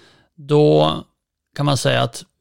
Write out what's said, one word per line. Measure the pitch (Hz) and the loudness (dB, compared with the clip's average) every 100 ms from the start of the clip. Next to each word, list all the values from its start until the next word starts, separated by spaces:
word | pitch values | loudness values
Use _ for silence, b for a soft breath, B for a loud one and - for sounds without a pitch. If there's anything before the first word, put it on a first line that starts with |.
| B B B _ | B B B _
då | 139 147 151 156 156 156 - _ _ _ _ - | -2 2 4 4 0 -2 -12 _ _ _ _ -6
kan | 143 | -2
man | 135 | -2
säga | - 123 | 0 -2
att | 123 - - _ | -2 -6 -20 _